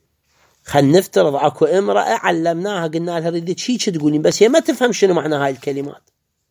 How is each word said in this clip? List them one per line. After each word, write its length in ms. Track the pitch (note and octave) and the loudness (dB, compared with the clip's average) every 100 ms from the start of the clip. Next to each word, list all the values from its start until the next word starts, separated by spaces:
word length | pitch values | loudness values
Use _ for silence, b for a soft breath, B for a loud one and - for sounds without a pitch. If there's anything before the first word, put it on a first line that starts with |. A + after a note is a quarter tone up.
| _ _ _ _ _ _ - | _ _ _ _ _ _ -2
خل 260 | D3 C#3 | 2 6
نفترض 440 | E3 G3 G3+ F3 C#3 | 4 4 0 2 2
أكو 300 | D3 C#3+ D3 | -2 2 2
امرأة 360 | F3+ G3+ G3+ | 2 0 0
علمناها، 840 | F#3+ A3 F#3+ E3+ E3 E3 F#3+ G3+ E3 | 0 0 0 -2 -2 -4 -4 -4 -4
قلنا 320 | D#3+ E3+ E3+ | -4 -4 -4
لها: 100 | E3 | -4
"ريدك 280 | E3+ E3+ F3 | -4 -6 -8
شي 220 | - B3 | -4 -4
شي 120 | - | -2
تقولين"، 300 | E3+ D3+ D3+ | -2 0 2
بس 220 | E3 E3 | 0 4
هي 60 | G#3+ | 4
ما 100 | D#4 | 4
تفهم 320 | - B3+ B3 | 0 -2 -2
شنو 220 | G3 G3 | 2 2
معنى 220 | F3 D3 D3 | 2 0 -2
هاي 160 | C#3 | -2
الكلمات. 580 | C3+ - C#3 C#3+ - _ _ _ _ _ | -4 -8 -8 -8 -14 _ _ _ _ _